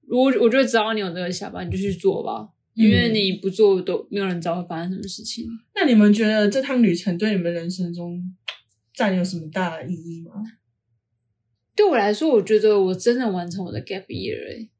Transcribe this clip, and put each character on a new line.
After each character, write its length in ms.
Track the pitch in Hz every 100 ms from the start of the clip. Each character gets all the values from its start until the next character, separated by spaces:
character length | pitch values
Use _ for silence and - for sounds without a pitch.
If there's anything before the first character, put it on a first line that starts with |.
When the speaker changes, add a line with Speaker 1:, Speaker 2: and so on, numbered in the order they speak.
| -
Speaker 1:
我， 140 | 247 269 254
我 80 | 233
觉 80 | 254
得 80 |
只 140 | 254 226
要 160 | 214
你 60 | 220
有 80 | 190
这 120 | 170
个 100 | 180
想 220 | 185 208
法， 100 | 180
你 80 | 180
就 60 | 185
去 160 | 196
做 300 | 175 196 -
吧， 260 | - 110 - _ _ -
Speaker 2:
嗯。 60 |
Speaker 1:
因 80 | 220
为 220 | 202 233
你 220 | 220 196
不 160 | 180 196
做 320 | 190 208 185
都 260 | 180 180 -
没 80 | 202
有 60 |
人 160 | 190 175
知 60 | 170
道 100 | 175
会 40 | 170
发 160 | 165
生 80 | 175
什 60 | 190
么 60 |
事 200 | 196 -
情。 240 | 220 - 233 233 _
Speaker 2:
那 100 | 403
你 100 | 320
们 160 | 220 208
觉 140 | 208 214
得 220 | 214 208
这 140 | 262
趟 200 | 269 254
旅 120 | 214
程 240 | 175 202 175
对 140 | 214
你 40 | 196
们 160 | 170
人 180 | 170 170
生 220 | 185 175
中 420 | 175 175 175 180 185 - - _ _ _
占 200 | - 214
有 80 | 185
什 140 | 180 170
么 60 | 156
大 240 | 185 175 160
的 100 | 160
意 60 |
义 300 | 170 170 165
吗？ 100 | 165 208 226 _ _ _ _ _ _ _ _ _ _ _ _ -
Speaker 1:
对 100 | 415
我 100 | 254
来 160 | 202
说， 180 | 208 311
我 120 | 240
觉 160 | 190 214
得 220 | 214 202
我 140 | 185
真 240 | 180 240 240
的 120 | 233
完 200 | 185 175
成 140 | 185
我 60 | 180
的 140 | -
gap 220 | - 190 -
year 280 | - 190 - -
欸。 220 | - 220